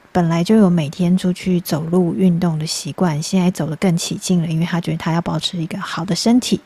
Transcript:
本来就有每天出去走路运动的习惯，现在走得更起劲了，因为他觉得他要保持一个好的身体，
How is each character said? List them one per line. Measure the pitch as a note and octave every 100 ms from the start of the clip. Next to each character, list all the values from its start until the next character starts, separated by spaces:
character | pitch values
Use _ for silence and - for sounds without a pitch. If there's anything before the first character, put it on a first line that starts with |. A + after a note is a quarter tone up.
| _
本 | F3+ E3+
来 | E3+
就 | F3 A3
有 | F#3+
每 | F3 D3
天 | - F3 F#3
出 | F#3
去 | F3+ - F3+
走 | - D3+ D#3+
路 | F3+ F3
运 | - F#3 E3+
动 | F3+ D#3
的 | D#3
习 | - D#3
惯， | - F#3 D3
现 | E3 F#3+
在 | F3+
走 | F#3 D#3
得 | D3+
更 | F#3+ E3+
起 | - E3
劲 | - F3+
了， | E3
因 | D#3+
为 | E3+
他 | E3+
觉 | E3
得 | D#3+
他 | -
要 | E3
保 | E3+ D#3+
持 | - F3+
一 | D#3+
个 | G3
好 | F#3 -
的 | G3
身 | F3 A3+ B3
体， | - F#3